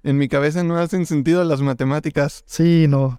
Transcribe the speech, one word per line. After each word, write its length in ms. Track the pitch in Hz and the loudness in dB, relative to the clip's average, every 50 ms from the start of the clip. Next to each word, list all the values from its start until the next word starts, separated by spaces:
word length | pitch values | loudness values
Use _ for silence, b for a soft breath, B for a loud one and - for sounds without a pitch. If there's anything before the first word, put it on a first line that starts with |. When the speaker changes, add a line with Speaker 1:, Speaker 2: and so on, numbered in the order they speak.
| - | -4
Speaker 1:
En 160 | 143 139 143 | -2 0 0
mi 80 | 143 | 0
cabeza 360 | 127 143 139 143 151 151 180 175 | 0 0 0 0 0 -2 -2 -2
no 140 | 170 170 | -2 0
hacen 300 | 170 170 165 185 185 170 | -2 -2 -2 -2 -4 -2
sentido 360 | - 165 147 127 160 170 180 175 | -2 -2 -2 2 2 2 2 2
las 160 | 165 147 135 | 0 0 0
matemáticas. 800 | 143 139 131 - 135 135 143 151 - 156 - 151 143 - - - _ | 0 -2 -2 -2 -2 -2 -2 -2 -4 -4 -2 -2 -2 -2 -4 -10 _
Speaker 2:
Sí, 400 | - - - 165 170 170 165 160 | -12 -2 0 2 4 4 4 4
no, 300 | 147 139 139 135 135 127 | 4 2 2 0 -2 -4